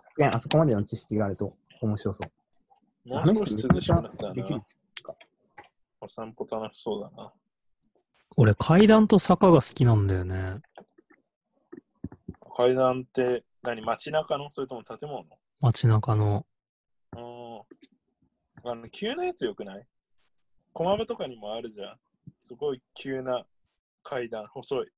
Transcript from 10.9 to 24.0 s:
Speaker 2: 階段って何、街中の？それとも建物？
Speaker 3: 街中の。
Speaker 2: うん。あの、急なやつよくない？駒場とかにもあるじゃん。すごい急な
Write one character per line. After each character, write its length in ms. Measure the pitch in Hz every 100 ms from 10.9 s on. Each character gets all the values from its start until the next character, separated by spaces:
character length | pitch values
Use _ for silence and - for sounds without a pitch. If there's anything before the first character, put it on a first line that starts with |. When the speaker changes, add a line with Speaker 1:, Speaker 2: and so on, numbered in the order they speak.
| _ _ _ _ _ _ _ _ - _ _ - - - - - -
Speaker 2:
階 180 | 123
段 300 | 127 127 127 127
っ 60 |
て 320 | - 123 120 _ _
何、 200 | 120 113
街 280 | 110 110 147
中 280 | 156 156 143
の？ 120 | 147
そ 120 | -
れ 40 | 131
と 80 |
も 80 | 123
建 220 | 104 113 147
物？ 160 | 127 78 _ _ -
Speaker 3:
街 260 | 127 - 117
中 300 | 107 113 107
の。 300 | 104 104 - _ _ _ _ _ _
Speaker 2:
う 60 | 120
ん。 1500 | 120 120 120 113 - _ _ _ _ _ _ _ _ - 123
あ 40 |
の、 140 | 117 117
急 260 | - 208
な 120 | 311 359
や 80 |
つ 100 | 349
よ 100 | 120
く 120 | - 202
な 120 | 196
い？ 80 | - _ _ _ _ _ _ _ _
駒 240 | - 170 208
場 80 |
と 100 | 220
か 120 | 226 151
に 100 | 117
も 160 | 104
あ 80 | 113
る 120 | 117
じ 100 | 104
ゃ 100 | 98
ん。 60 | - _ _ - _
す 140 | -
ご 200 | 120 147
い 80 | 131 _
急 280 | - 139 131
な 240 | 127 123 - _ _ _ _ _